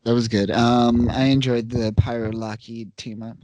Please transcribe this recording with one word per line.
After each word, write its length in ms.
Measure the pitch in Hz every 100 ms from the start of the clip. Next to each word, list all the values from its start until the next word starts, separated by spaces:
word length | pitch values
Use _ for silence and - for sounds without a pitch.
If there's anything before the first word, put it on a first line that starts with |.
That 100 | 117
was 140 | 120 113
good. 240 | 107 101
Um, 580 | 92 120 120 120 120 120
I 140 | 120 135
enjoyed 420 | 135 127 120 113
the 260 | 120 110 107
Pyro 320 | 127 117 110
Lockheed 640 | 110 110 107 - 117 107 -
team 280 | - 107
up. 140 | 113 104